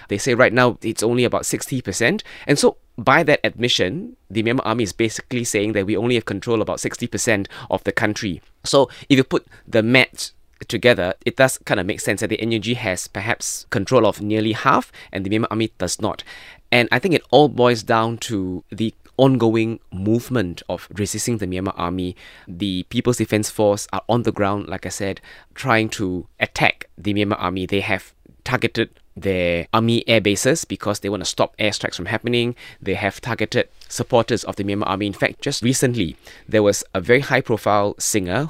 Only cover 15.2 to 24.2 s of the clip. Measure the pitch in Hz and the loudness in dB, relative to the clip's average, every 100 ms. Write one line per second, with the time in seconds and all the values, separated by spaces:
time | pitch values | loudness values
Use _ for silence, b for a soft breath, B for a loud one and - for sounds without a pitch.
15.2 | 95 110 117 110 113 - 90 - 101 - | -2 -2 0 -2 -4 -4 -6 -2 -4 -4
16.2 | B B B B _ 123 117 120 196 151 | B B B B _ 2 4 2 2 0
17.2 | - 131 147 117 123 117 98 113 113 117 | 4 6 6 6 4 2 2 2 2 -2
18.2 | - 107 92 90 - 98 113 - _ - | -4 -4 -4 -6 -10 -4 -4 -4 _ 4
19.2 | 135 131 113 113 113 113 - 92 98 117 | 4 6 4 4 0 -4 -10 -4 0 0
20.2 | 117 127 90 82 - 90 - 92 101 107 | 0 -2 -2 -6 -8 -10 -8 -6 -4 -4
21.2 | - 117 92 90 95 - 87 92 90 87 | -4 -4 -4 -4 -4 -4 -4 -2 -4 -8
22.2 | B B - 87 101 90 - 117 120 123 | B B -16 -6 -4 -4 -4 0 0 0
23.2 | 113 107 107 - 104 101 - 98 - 117 | 2 0 0 2 2 2 -2 -6 0 0